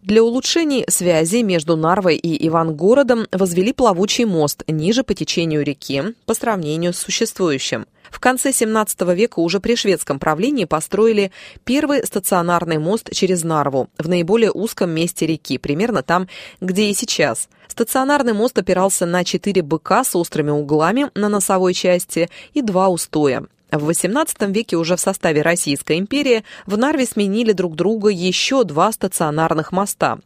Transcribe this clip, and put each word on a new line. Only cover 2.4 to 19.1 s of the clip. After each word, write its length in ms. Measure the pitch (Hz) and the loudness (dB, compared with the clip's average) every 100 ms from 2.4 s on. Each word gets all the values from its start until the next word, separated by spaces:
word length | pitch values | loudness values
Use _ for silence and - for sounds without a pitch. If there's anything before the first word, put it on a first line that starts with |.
| 160 | 0
Ивангородом 800 | 165 165 151 180 254 262 240 214 | 0 0 0 2 4 4 2 0
возвели 400 | 185 190 170 196 | -2 0 2 0
плавучий 520 | 269 247 175 202 - | 2 2 2 0 0
мост 380 | 233 170 147 - - | 0 2 0 -2 -4
ниже 340 | 156 156 226 | -2 0 0
по 120 | - | 0
течению 500 | 202 - - 165 151 | -4 -2 -2 0 0
реки 380 | 143 139 - 135 165 233 - | -2 -4 -6 -4 -4 -8 -6
по 80 | |
сравнению 580 | 226 247 208 151 156 175 | -4 -2 -2 -2 -2 -2
с 60 | 175 | -4
существующим. 880 | - - 226 - 185 135 - 120 107 _ - | -6 -2 -4 0 -2 0 -2 -6 -8 _ -20
В 120 | - | -2
конце 320 | 240 254 277 | 0 2 0
семнадцатого 600 | 262 220 220 214 - 175 | 0 0 0 -2 -2 0
века 260 | 175 226 - | 2 0 0
уже 180 | 165 190 | -2 0
при 160 | 233 | 0
шведском 460 | 233 202 170 - 143 | 0 0 -2 -2 -4
правлении 440 | - 156 233 294 | -2 0 0 0
построили 680 | 175 156 - 196 220 214 196 - - - | -2 -2 -2 2 2 2 0 -4 -20 -18
первый 420 | - 262 302 285 - | -2 0 2 0 -2
стационарный 720 | - - 185 170 170 170 156 | -4 0 0 2 0 0 -2
мост 320 | 156 220 - | 0 -2 -4
через 300 | - 185 185 | -2 0 0
Нарву 460 | 165 156 143 135 123 _ | 0 0 2 0 -4 _
в 100 | 160 | -2
наиболее 440 | 180 165 220 220 | 0 2 2 2
узком 380 | 160 220 - 185 | 0 -4 -2 -2
месте 360 | 160 170 - 160 | 0 -2 -2 -2
реки, 320 | 160 - 131 | -2 -4 -6
примерно 460 | - 147 233 196 | -2 -2 0 -2
там, 240 | - 170 185 - - - | 0 -2 -2 -12 -20 -10
где 240 | 185 185 | -4 0
и 100 | 214 | 0
сейчас. 540 | 202 233 - 147 113 - _ _ | 0 -4 0 0 0 -8 _ _
Стационарный 680 | - 226 262 269 285 247 | -6 -2 0 2 2 2
мост 240 | 208 233 - | 2 0 0
опирался 500 | 190 180 190 - | 0 2 2 2
на 180 | 175 | 0